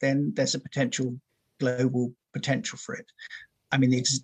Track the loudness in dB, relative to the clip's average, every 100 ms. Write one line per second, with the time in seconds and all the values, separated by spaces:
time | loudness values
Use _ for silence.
0 | 0 2 0 0 0 -2 -4 -2 -2 0
1 | -4 -4 _ _ _ -4 0 2 2 2
2 | -2 -4 _ -8 -2 -2 -2 -10 -10 -12
3 | -12 -20 -18 -18 -20 _ -2 4 4 4
4 | 2 -2